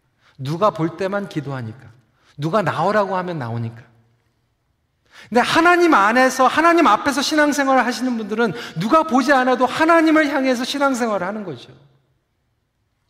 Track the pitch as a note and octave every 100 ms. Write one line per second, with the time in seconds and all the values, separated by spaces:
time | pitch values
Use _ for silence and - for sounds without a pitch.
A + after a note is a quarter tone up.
0 | _ _ _ - C3+ E3 G#3 - E3 E3
1 | F#3+ G3+ G3+ D#3 C#3 C3+ A2 G#2+ - _
2 | _ _ _ - D#3 G#3+ D#3+ C3+ F3 G#3+
3 | G3 F#3 F3+ E3 A#2 A#2 A2+ - - _
4 | _ _ _ _ _ _ _ _ _ _
5 | _ - - A#3 A3+ D#4+ E4+ F4 E4+ B3
6 | G3 A#3+ C4 B3+ B3+ - E4+ E4+ C4 G#3
7 | D4 C4+ C4 D#4 D4 C#4+ C4+ C4 A3+ A#3
8 | B3+ A#3 G3+ G#3+ A#3 - - D#3+ G#3+ D#4+
9 | D#4 A#3+ B3+ C4+ B3+ B3 B3+ - D#4+ E4
10 | D#4+ D#4 D4 D4 C4 B3 B3+ C#4 C#4 B3
11 | A#3+ G3 F3+ G#3+ F#3 B2 - C3+ _ _
12 | _ _ _ _ _ _ _ _ _ _